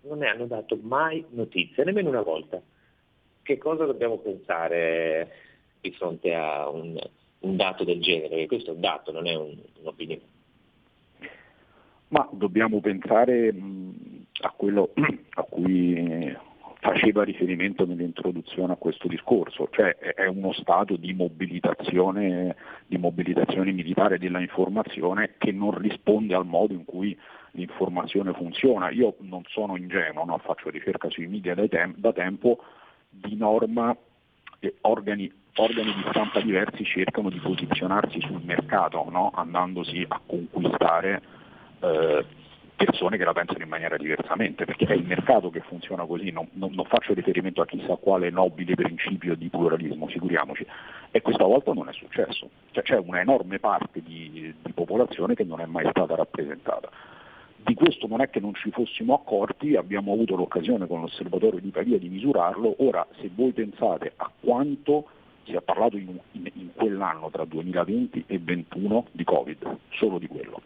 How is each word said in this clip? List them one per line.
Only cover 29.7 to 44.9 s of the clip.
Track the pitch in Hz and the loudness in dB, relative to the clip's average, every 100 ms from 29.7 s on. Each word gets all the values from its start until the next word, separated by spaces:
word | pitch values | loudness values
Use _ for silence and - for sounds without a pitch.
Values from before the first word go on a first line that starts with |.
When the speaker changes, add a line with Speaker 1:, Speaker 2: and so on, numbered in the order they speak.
| 92 | -4
Speaker 2:
ingenuo, | 90 95 82 78 | -2 -2 -2 -4
no? | 85 80 | -4 -4
Faccio | - - - | -2 -4 -4
ricerca | - - - 85 | -6 -4 -2 -4
sui | - 87 | -6 -6
media | 101 90 | -4 -2
da | 90 104 | 2 2
tem-, | 85 90 87 | 2 0 2
da | 110 | 0
tempo, | 101 90 101 123 117 - - - _ _ | 2 -2 2 2 2 -2 -20 -20 _ _
di | 98 101 104 | -12 -8 0
norma, | 107 110 110 117 117 - _ _ _ _ - - | 4 4 4 2 0 0 _ _ _ _ -20 -8
eh, | 98 - | -8 0
organi, | - 113 104 104 95 - _ - | 2 2 0 -4 -4 -10 _ 2
organi | 113 117 110 | 2 2 -2
di | 101 95 | -2 -2
stampa | 107 104 104 | 0 2 2
diversi | 110 95 104 - | 2 2 0 -2
cercano | 101 - 92 - 101 | -4 0 0 0 -2
di | 90 | -2
posizionarsi | 92 92 90 - 92 98 - - | -2 -2 -2 -2 2 2 0 -4
sul | - 90 | -6 -6
mercato, | 87 87 - 101 82 85 78 | -2 -4 2 2 2 0 -2
no? | 87 - | 0 0
Andandosi | - 82 87 90 90 82 85 - | 0 -2 0 0 -2 -6 -4 -4
a | - | -6
conquistare, | - 87 85 - 85 - 85 82 95 98 - - - - - - | -6 -6 -4 -2 0 4 4 4 2 -2 -6 -20 -20 -20 -20 -4
eh, | 90 78 80 73 - - - - - - | 0 2 4 2 0 -10 -20 -20 -20 0
persone | - - 90 104 | 2 4 2 2
che | |
la | 87 | 2
pensano | 85 85 - | 2 0 -4
in | 80 | -6
maniera | 80 82 78 | -6 -4 -4
diversamente, | 76 76 - 92 110 - | -2 -4 -2 0 -2 -2
perché | - - | -6 0
è | - | 2